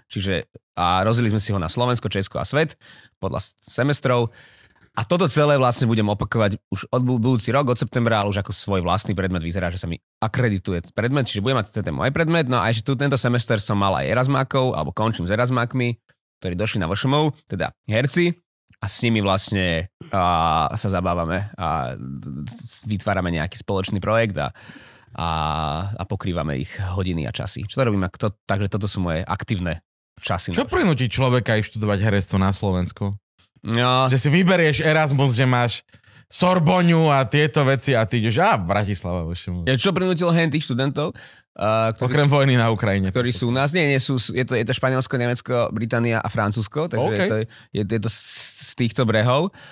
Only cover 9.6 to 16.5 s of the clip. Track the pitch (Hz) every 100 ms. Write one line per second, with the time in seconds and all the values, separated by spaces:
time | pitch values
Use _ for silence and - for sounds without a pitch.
9.6 | 85 90 85 82 _ - 110 - 120 98
10.6 | - 87 - - 117 143 117 104 110 131
11.6 | 98 110 90 69 113 160 160 170 127 123
12.6 | 107 110 - 131 143 135 123 120 - 110
13.6 | - 101 98 78 67 117 131 135 135 135
14.6 | 131 76 73 - 110 113 87 107 123 123
15.6 | 117 131 120 117 _ _ _ _ 95